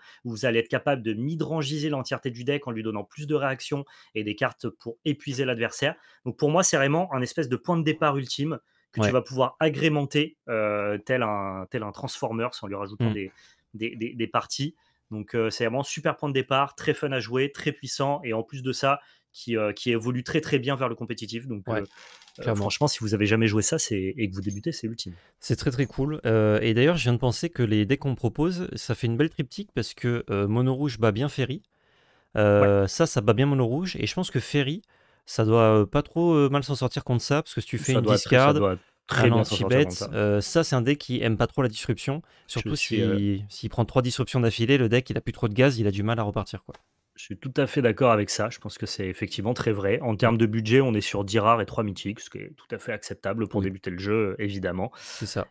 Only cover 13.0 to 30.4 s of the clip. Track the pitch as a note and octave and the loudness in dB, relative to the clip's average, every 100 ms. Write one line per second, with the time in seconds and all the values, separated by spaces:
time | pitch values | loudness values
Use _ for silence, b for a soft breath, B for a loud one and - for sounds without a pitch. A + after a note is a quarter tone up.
13 | A2+ G#2 F#2+ b b b b G#2 A2+ A2+ | -2 -2 -8 b b b b -8 -8 -6
14 | A#2 A#2+ A2 A#2 - - C#3+ - _ _ | -8 -6 -2 -2 -2 -6 -6 -8 _ _
15 | - G#2+ G2+ A#2+ A2 - A2+ C3 C#3 - | -14 -12 -6 -2 -2 0 -2 -2 -6 -4
16 | D#3 - D3 C3 B2+ C3+ C3+ - D#3 - | -4 -4 -4 -4 0 0 -2 -4 -4 -2
17 | D3 C3 A2 B2+ C#3+ - D3+ - C3 - | -2 -4 -2 -2 -2 -4 -6 -6 -8 -4
18 | C#3 C#3+ B2 A2 A#2 C3+ B2+ A#2+ C#3 C#3+ | -2 -2 -4 -4 -6 -8 -6 0 2 0
19 | B B B - A#2+ A2+ G#2+ G2+ B2 A#2 | B B B -14 -4 -2 0 -2 0 0
20 | A#2+ B2 - D#3+ - C#3+ B2 C3+ B2+ A2+ | 0 -4 -2 -2 0 -2 0 -2 -4 -4
21 | A#2 A2+ G#2 A#2 C3 G#2+ G#2 A2 G2 B | -8 -10 -10 -10 -8 -8 -4 -4 -4 B
22 | B B B - A#2+ G#2 G2+ - D3 - | B B B -6 -2 0 0 0 0 0
23 | A2 G#2 G#2 A2 A2+ G#2+ - D#3+ - G2+ | -2 2 4 4 4 4 2 0 -2 -2
24 | F#2+ A#2+ G#2 F#2+ G2+ G2+ E3+ - A2+ A2+ | -4 -2 -4 -4 -6 -6 -8 -6 -8 -8
25 | F#2+ F2 B B - A#2 C#3+ B2+ C3+ - | -12 -14 B B -4 -2 -2 -2 -4 -2
26 | C#3 D3+ A2+ A2 G#2+ G#2+ A#2 A2 C#3+ F3 | -4 -2 2 4 4 4 2 4 4 4
27 | A#2+ A#2+ B2+ - E3+ - A2+ G#2+ G#2 C#3 | 2 2 0 -2 -4 -2 2 2 2 0
28 | C3+ B2 A#2 - E3+ F3+ F3+ - - A#2 | 0 -2 -2 0 -2 -2 -6 -8 -6 -2
29 | A#2 A#2 D#3+ - C3 - G#3 - - - | 0 2 0 -2 -8 -8 -8 -6 -6 -4
30 | B2 A#2+ - G2+ | -2 -2 -2 0